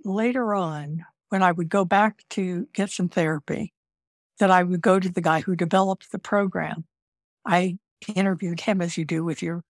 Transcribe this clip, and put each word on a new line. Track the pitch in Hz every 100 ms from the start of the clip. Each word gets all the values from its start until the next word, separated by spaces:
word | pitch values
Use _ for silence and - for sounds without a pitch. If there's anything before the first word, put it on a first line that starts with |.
| 202
later | 196 226 254 226 202
on, | 170 151 147 160 - _ -
when | 190
I | 185
would | 170 165
go | 202 185
back | 202 214 214 -
to | - 185 180 -
get | - 202
some | - 180
therapy, | - 160 156 - - - _ _ _ _ _ _ -
that | 202
I | 185
would | 180 180
go | 185 190
to | 185
the | 180
guy | 165 160
who | - 175
developed | 170 190 190 190 -
the | 190
program. | - 202 196 180 156 165 160 _ _ _ _ _ -
I | 175 185 180 _ _ - 196
interviewed | 196 180 180 170
him, | - 196
as | 175 170
you |
do | 156 160 165
with | 151
your | 165 170 -